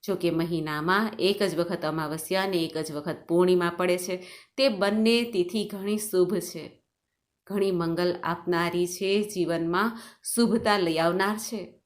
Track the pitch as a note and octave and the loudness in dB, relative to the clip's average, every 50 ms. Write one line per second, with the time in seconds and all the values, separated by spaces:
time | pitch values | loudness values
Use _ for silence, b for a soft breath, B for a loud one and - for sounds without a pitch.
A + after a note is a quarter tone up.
0 | - - F#3+ F3+ - E3+ D#3 E3 E3 E3 F3 E3 D#3 D#3 D3+ D3+ D3+ F3 F#3 G3+ | -2 -4 -4 0 0 0 0 0 -2 -2 -2 -4 -2 -4 -4 -4 0 2 2 2
1 | A3+ G#3+ - - - F#3 G3 G3 G#3 F#3+ D#3+ D#3 F3 - F#3+ E3 - D3+ D#3 D#3+ | 2 -2 -2 0 0 0 2 2 0 0 0 0 -2 -2 -2 -4 -4 -2 -2 -2
2 | D#3 D3 D#3 D#3+ - - F#3+ F#3+ F#3+ G3 F#3+ F3 E3 D#3+ - D#3 D#3 - - - | -4 -4 -6 -6 -4 -2 -2 0 0 0 0 0 -2 -2 -4 -6 -6 -6 -6 -6
3 | D3 E3+ D3+ - - - E3 F3 F3+ F3+ F3+ F3+ F3 E3+ E3+ - F#3 F3+ F3+ F3+ | -6 -6 -6 -6 -4 0 4 4 6 6 6 4 2 0 -2 0 0 0 0 0
4 | F3+ F#3 F3+ F3+ F3+ B B B B B B - C4+ C#4 G#3+ F#3+ G3+ G3+ G#3 A3 | -2 -6 -8 -8 -8 B B B B B B 2 2 2 4 2 0 0 2 4
5 | A3 A3+ A#3 A#3 A#3+ A#3+ A#3 F#3 F3 F3 - A3 G3+ - G3+ G3 F#3+ G3+ G#3+ G#3 | 4 4 4 4 2 0 0 0 0 0 0 -4 -4 -4 -6 -6 -2 -2 -2 -2
6 | G#3 - - F#3 F3+ F3 G#3+ G#3 G#3 - - E3 D3 - - _ _ _ _ _ | -2 0 4 4 4 4 2 -2 -2 -6 -10 -12 -14 -14 -18 _ _ _ _ _
7 | _ _ _ _ _ _ _ _ _ - G3 G3+ G3 G3 F#3 E3+ E3+ E3 E3 E3+ | _ _ _ _ _ _ _ _ _ -6 -2 0 2 2 2 0 0 0 0 2
8 | F3 F3+ E3+ F3 - - E3+ E3+ - F3 F3 E3+ F3 E3+ E3+ F3 F3 F3 F3+ - | 2 0 0 -2 -2 -4 -4 -4 -2 0 0 2 0 0 0 0 -2 -2 -2 -4
9 | G3 F#3+ G3 G#3 G#3 G3+ - F#3 E3+ D#3+ E3+ E3 E3 E3 E3+ F#3 G#3 A#3 A3+ B | -2 0 0 0 0 -2 -2 -2 -2 0 0 -2 0 0 0 0 0 0 -2 B
10 | B B B B B - - A#3 A#3 G3 G3+ A#3 A#3 A3 G#3 G3+ F3+ E3 D#3+ D#3 | B B B B B -4 2 2 2 4 2 2 2 2 2 2 2 2 2 2
11 | E3 E3+ F3 F#3 F#3+ G3+ G#3+ G#3+ A3 - A#3+ G#3+ F2 - - _ _ | 2 2 2 2 2 0 0 -2 -6 -8 -8 -8 -10 -12 -16 _ _